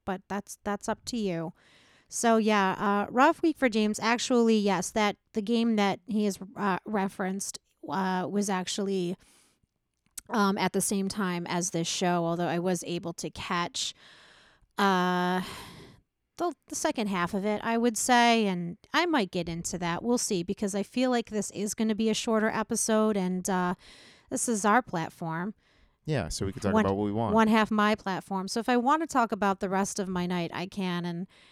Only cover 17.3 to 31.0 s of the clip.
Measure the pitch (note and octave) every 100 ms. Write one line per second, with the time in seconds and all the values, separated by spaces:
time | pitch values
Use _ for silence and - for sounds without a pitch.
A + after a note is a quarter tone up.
17.3 | G3+ G#3 G#3 A3+ A#3 A#3+ A3+ - A#3+ A#3+
18.3 | A3+ G#3 F3+ E3+ - - C#4+ F4 D4+ F#3+
19.3 | F#3 E3+ E3+ - E3+ E3+ E3+ A#3 A#3+ -
20.3 | F3 F3 G3+ G3+ G3 G3 - B3+ A#3+ A3+
21.3 | G#3+ - - G3+ - A3 G#3 A3 G#3+ -
22.3 | A3 A3 - G#3+ A3+ - A3 A3 G#3 F3+
23.3 | F#3 F3+ F#3 F3+ F#3 - - - - -
24.3 | C4 - A3 G#3 A3+ - F3 D#3+ - E3
25.3 | D#3+ F#3+ - _ _ _ _ - D3 D#2
26.3 | - G2 - G2+ G#2+ G2 G2 G#2 G#2 A2+
27.3 | G#3+ A3 A3 G#3+ G#3+ G#3 G#3+ - F3+ -
28.3 | F#3+ F#3+ A#3+ A3+ B3 A#3+ D#4 E4 C4+ A3+
29.3 | G#3 G3 F#3+ G3 F#3+ G3 - F#3 F3+ F3
30.3 | F3+ E3+ - F#3 - F#3 F3